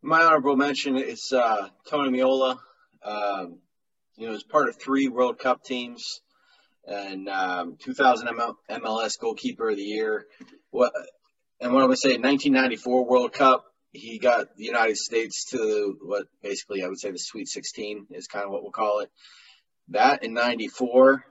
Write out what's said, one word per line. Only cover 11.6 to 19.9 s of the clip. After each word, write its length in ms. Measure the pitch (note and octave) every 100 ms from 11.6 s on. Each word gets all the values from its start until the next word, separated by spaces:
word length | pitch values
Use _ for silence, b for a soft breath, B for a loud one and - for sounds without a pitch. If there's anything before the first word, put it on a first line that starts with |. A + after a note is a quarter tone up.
and 120 | B3
what 100 | C3+
I'm 40 | C3
gonna 100 | B2+
say, 200 | C3+ A#2+
nineteen 360 | B2+ C#3 D3
ninety-four 540 | C3 C3 A2 B2+ B2+ B2
World 260 | B2 A#2+
Cup, 320 | - C3+ G#2 - _ _
he 260 | - A2+ A2+
got 380 | B2 - - _
the 80 |
United 320 | G#2+ G2 G2 G2
States 540 | - A2+ A2+ - -
to 460 | B2 G#2+ G#2+ G2+ G2
what 240 | F#2 E2+ - _
basically 400 | G2+ G2 - G2
I 60 | F#2
would 100 | F#2+
say 140 | G#2
the 60 | F2+
Sweet 280 | - A2+ G2
Sixteen 640 | - - - G#2 G#2 G2+
is 160 | - -
kinda 220 | G#2 G2+
what 140 | G2+
we'll 100 | G2
call 260 | - G#2 G#2
it. 120 | G2+ _ b b b b b _ _